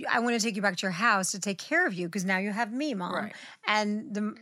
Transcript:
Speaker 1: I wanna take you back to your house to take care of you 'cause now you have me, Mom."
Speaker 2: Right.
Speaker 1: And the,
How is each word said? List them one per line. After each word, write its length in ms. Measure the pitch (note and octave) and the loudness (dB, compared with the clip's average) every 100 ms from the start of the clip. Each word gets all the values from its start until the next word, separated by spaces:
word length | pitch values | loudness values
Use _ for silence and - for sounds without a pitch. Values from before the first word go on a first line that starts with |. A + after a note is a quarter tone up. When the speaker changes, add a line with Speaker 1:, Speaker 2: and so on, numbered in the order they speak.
| - | 0
Speaker 1:
I 120 | B3 | 2
wanna 200 | A#3+ A#3 | 2 2
take 160 | A3+ G3+ | 0 0
you 60 | |
back 140 | G3 F3+ | 0 0
to 40 | F#3+ | -4
your 60 | |
house 400 | E3+ A#3 G3+ F#3 | 2 4 4 2
to 80 | G3+ | -2
take 180 | G3+ F#3 | -4 -4
care 300 | - D#4+ F4+ | 0 2 2
of 80 | F3+ | 0
you 120 | F3 | -4
'cause 160 | G3+ F#3 | -2 0
now 120 | F#3+ | 0
you 140 | G#3 | 0
have 200 | G#3 A3+ | -2 -2
me, 220 | B3 D4+ | -2 -2
Mom." 200 | G#3 F3+ F3 | -2 -2 -2
Speaker 2:
Right. 180 | G#3 - - - - | -4 -8 -18 -8 0
Speaker 1:
And 480 | G#3+ G#3 G#3 - | 2 2 -2 -2
the, 220 | G#3 G#3+ - | -4 -4 -4